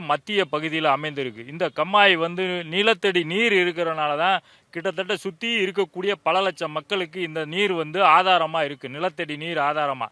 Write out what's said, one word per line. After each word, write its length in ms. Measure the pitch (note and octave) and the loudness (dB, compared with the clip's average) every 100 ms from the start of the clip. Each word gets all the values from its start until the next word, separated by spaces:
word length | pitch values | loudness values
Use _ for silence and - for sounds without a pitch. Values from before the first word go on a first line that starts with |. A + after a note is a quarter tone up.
| D#3+ | -2
மத்திய 300 | D3 - G#3 E3+ | -4 -2 -2 0
பகுதியில் 420 | D3+ D#3 D#3 D#3 C3+ | -2 -2 0 2 0
அமைந்திருக்கு. 460 | D3+ C#3+ B2+ A2 A#2+ | -2 -6 -8 -8 -12
இந்த 120 | D#3+ F3 - | -6 -4 -2
கம்மாய் 340 | E3 G3+ G3+ E3+ E3 | 2 6 6 6 2
வந்து 180 | F3 F#3 F3+ D#3+ | -2 -4 -4 -4
நிலத்தடி 480 | F3 G#3+ G3+ G3+ F3+ D#3+ | 0 2 2 2 0 0
நீர் 220 | F#3 A#3 G3 | 0 2 4
இருக்கிறனால 500 | F3+ E3 E3+ D#3+ D3+ D3 F3 | 2 0 -2 -2 -2 0 2
தான் 120 | F#3+ - _ _ | 0 -2 _ _
கிட்டத்தட்ட 400 | E3+ F3 E3+ F#3 G3 | -8 -4 -4 -4 -4
சுத்தி 260 | G3+ E3 A#3 A#3 | -6 -8 -4 -2
இருக்கக்கூடிய 480 | F#3+ F#3+ F#3 F3+ F#3+ G3+ E3 | -2 -2 -4 -4 -4 -2 0
பல 100 | F3 G3 | 2 0
லட்சம் 280 | D#3+ D#3+ D#3 | -2 -6 -6
மக்களுக்கு 420 | D3+ G3+ E3+ F3 E3+ | -4 -4 -4 -6 -6
இந்த 120 | D#3 D3+ | -6 -4
நீர் 200 | F3 G3+ E3+ | 0 0 0
வந்து 160 | D#3 E3+ F#3 D#3+ | -2 0 4 6
ஆதாரமா 440 | F#3 F3+ D#3+ D#3+ D3 | 6 4 2 -2 -2
இருக்கு, 200 | C#3+ C#3 | -4 -12
நிலத்தடி 400 | C#3 F3+ E3+ D#3+ D3 | -6 -6 -4 -8 -8
நீர் 180 | E3 D#3+ C#3+ | -6 -2 0
ஆதாரமா. 400 | D3+ C#3+ C3 A2+ | 0 -2 -4 -8